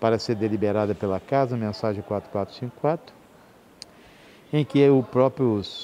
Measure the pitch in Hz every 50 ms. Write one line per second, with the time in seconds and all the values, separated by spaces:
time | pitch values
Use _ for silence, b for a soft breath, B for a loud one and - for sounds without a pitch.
0 | - 113 113 110 - - 120 101 107 110 107 101 104 104 101 107 107 101 101 -
1 | - 101 95 92 - - 135 139 135 123 127 120 110 104 101 - - 110 104 101
2 | 101 - 104 101 - - - 104 98 - - - - 123 - - - 147 165 165
3 | - - - - - _ _ - - _ _ _ _ _ _ _ - B B B
4 | B B B B B B B B B - - 151 147 - - 143 143 139 139 135
5 | 123 - - 123 127 135 127 - 135 120 110 104 98 - - -